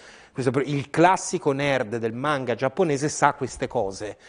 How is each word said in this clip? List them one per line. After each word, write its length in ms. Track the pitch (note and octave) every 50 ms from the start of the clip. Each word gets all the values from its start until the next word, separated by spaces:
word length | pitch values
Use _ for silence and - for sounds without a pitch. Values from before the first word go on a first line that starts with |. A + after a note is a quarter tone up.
| - - - - - - -
Questo 180 | - B2 C3
è 20 | A#2+
pro-, 160 | C#3+ B2+ C3+
il 200 | D3 C#3+ B2+ -
classico 640 | - D#3 E3 F3+ F#3+ - - - - E3+ - D3+
nerd 460 | C3+ C3+ C#3+ C#3+ C#3 B2+ A#2+ G#2 A2+
del 160 | A#2 A2+ A2+ A2+
manga 400 | A#2+ C3+ D3+ D3+ C3+ C3 A#2+ A#2
giapponese 540 | G#2 B2+ C3+ - - F#3 D#3+ C#3+ B2+ C#3+
sa 260 | D3 - - D3+ C#3+ -
queste 340 | - C3+ A#2 - - C3
cose. 500 | A#2 - B2 G#2 G2 G2 F#2+ G#2 G#2 G2 - -